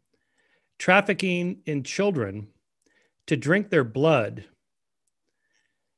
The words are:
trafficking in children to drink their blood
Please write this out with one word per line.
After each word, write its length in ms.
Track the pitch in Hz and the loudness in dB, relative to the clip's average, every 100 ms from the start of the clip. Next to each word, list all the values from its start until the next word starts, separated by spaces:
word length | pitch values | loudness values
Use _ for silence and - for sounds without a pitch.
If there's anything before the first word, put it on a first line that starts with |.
| _ _ _ _ _ _ _ - | _ _ _ _ _ _ _ -4
trafficking 800 | - 196 202 190 190 175 175 190 - | 4 4 4 -2 -2 -2 -4 -6 -6
in 160 | 143 | -6
children 640 | 127 - 202 151 98 104 104 _ _ _ _ _ _ _ - | -4 -2 -2 -2 -4 -8 -14 _ _ _ _ _ _ _ -4
to 100 | 143 | -2
drink 320 | 135 196 202 | 2 0 2
their 140 | 165 | 0
blood 640 | 117 131 160 135 107 113 - _ _ _ _ _ _ _ _ _ _ _ _ _ _ | 0 2 2 2 0 -8 -16 _ _ _ _ _ _ _ _ _ _ _ _ _ _